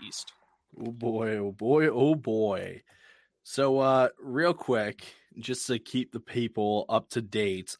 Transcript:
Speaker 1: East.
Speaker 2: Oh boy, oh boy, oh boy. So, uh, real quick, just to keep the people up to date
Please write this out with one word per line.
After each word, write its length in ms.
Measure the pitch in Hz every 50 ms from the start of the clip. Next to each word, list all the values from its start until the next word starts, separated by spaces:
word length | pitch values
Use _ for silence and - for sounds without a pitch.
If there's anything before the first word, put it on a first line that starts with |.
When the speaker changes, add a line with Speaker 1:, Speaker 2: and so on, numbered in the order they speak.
| 110
Speaker 1:
East. 280 | 107 - - - - - _ _ _ _ _ _ _ - -
Speaker 2:
Oh 120 | 113 117
boy, 460 | 120 117 117 120 110 110 113 110 107
oh 140 | 104 101 101
boy, 360 | 98 - 107 120 143 156 156
oh 280 | 156 113 123 135 151 160
boy. 680 | 143 123 120 110 110 107 104 95 95 92 92 - - - _ _ _ - - - _ _ _ _ _ _
So, 360 | - - 135 139 135 135 135
uh, 300 | 131 135 131 131 127 123 - -
real 340 | - 135 123 143 165 175 170
quick, 500 | - - - 123 110 104 104 - - - - - - _ _ _
just 300 | - 113 131 127 - -
to 100 | - 123
keep 340 | 110 - - - 127 123 -
the 80 | - 113
people 680 | - - - 123 117 113 - 110 104 104 104 104 - -
up 200 | 110 110 - -
to 120 | - 120
date 540 | 113 98 110 107 104 98 95 92 90 - - -